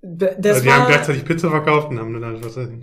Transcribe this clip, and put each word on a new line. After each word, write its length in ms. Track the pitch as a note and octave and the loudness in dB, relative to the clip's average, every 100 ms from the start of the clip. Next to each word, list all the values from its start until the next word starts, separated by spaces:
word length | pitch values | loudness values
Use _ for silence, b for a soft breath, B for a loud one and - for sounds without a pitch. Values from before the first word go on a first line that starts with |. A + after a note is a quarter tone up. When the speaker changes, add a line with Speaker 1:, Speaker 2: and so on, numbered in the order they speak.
Speaker 1:
Be-, 340 | F#3 E3 F#3 F#3+ | -14 -2 -2 0
das 140 | G3+ | 2
Speaker 2:
Also 100 | G#3 | 2
die 40 | B2+ | 4
Speaker 1:
war 80 | A#3+ | 4
Speaker 2:
haben 80 | B3 | 6
gleichzeitig 380 | - - C3+ - | 4 2 -4 -2
Pizza 240 | E3+ E3+ | -2 0
verkauft 380 | D#3 D3+ D3+ D3+ | 0 2 2 0
und 100 | A#2 | -6
haben 140 | A2+ | -6
dann 100 | A2+ | -8
einfach 240 | A#2 A2+ A#2 | -8 -8 -10
Pizza 220 | A#2+ A#2+ A#2 | -10 -10 -12